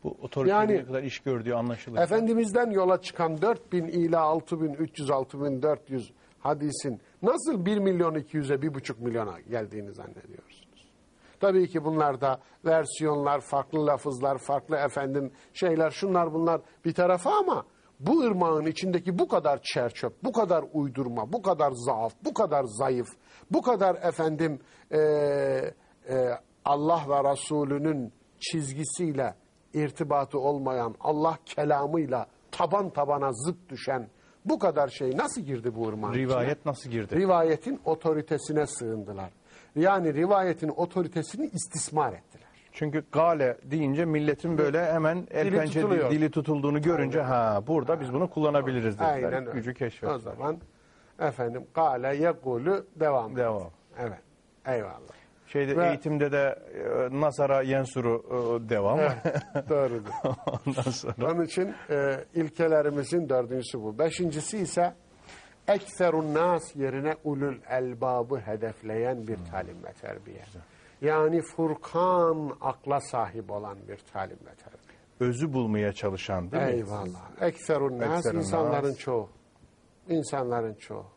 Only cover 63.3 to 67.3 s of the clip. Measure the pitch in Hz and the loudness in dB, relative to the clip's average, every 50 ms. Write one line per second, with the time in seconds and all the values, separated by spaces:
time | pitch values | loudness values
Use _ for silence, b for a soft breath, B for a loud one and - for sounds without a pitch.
63.3 | 135 127 123 113 127 131 120 - - 123 107 110 107 113 156 165 156 - 180 170 | 0 0 0 0 -4 -6 -6 -6 -8 -6 -6 -6 -2 0 0 0 0 -2 -2 -2
64.3 | 139 156 151 - - 214 185 - - 175 175 180 - - _ _ B B B B | -2 -4 -6 -4 -4 -4 -4 -2 2 2 2 0 0 -6 _ _ B B B B
65.3 | B B B B B B _ - 202 220 - - - - 185 170 160 160 156 151 | B B B B B B _ 0 0 0 0 -8 -2 2 2 4 4 2 0 2
66.3 | 147 156 170 180 175 160 165 - - 143 135 135 127 135 139 151 156 156 - 156 | 2 2 4 4 2 2 0 -6 -6 -4 -2 -2 -2 -2 -2 -2 -4 -2 -4 -4